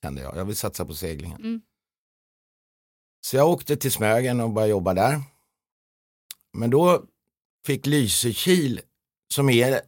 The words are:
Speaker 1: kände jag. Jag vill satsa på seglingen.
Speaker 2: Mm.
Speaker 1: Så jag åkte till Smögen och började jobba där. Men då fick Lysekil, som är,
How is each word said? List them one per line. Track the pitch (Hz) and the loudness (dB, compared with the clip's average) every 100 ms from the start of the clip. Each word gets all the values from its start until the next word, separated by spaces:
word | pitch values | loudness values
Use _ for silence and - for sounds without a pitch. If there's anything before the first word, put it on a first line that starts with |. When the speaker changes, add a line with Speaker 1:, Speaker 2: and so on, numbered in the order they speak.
Speaker 1:
kände | 76 69 | -12 -10
jag. | 65 78 | -10 -8
Jag | |
vill | 98 92 | -6 -6
satsa | 107 - | -6 -8
på | 82 | -10
seglingen. | 76 87 76 85 - | -10 -10 -10 -12 -12
Speaker 2:
Mm. | 220 226 - _ _ _ _ _ _ _ _ _ _ _ _ _ _ _ - | -10 -10 -12 _ _ _ _ _ _ _ _ _ _ _ _ _ _ _ -4
Speaker 1:
Så | 135 | 2
jag | 156 | 2
åkte | 170 - 147 | 2 -2 -4
till | 131 | -2
Smögen | - 107 113 127 123 | 0 2 2 2 -2
och | 117 | -2
började | 107 107 | 0 0
jobba | 101 92 | 0 0
där. | 92 117 151 139 _ _ _ _ _ _ _ _ _ - - _ | 2 2 0 -6 _ _ _ _ _ _ _ _ _ -20 -20 _
Men | 101 117 | -6 2
då | 139 180 180 - _ _ _ _ _ - | 4 4 2 -2 _ _ _ _ _ -4
fick | 135 139 | -2 2
Lysekil, | 147 110 - 123 107 180 180 139 110 - _ _ _ - | 2 2 0 -2 -2 2 2 2 -4 -10 _ _ _ -8
som | - 139 | 0 4
är, | 120 127 131 | 4 4 0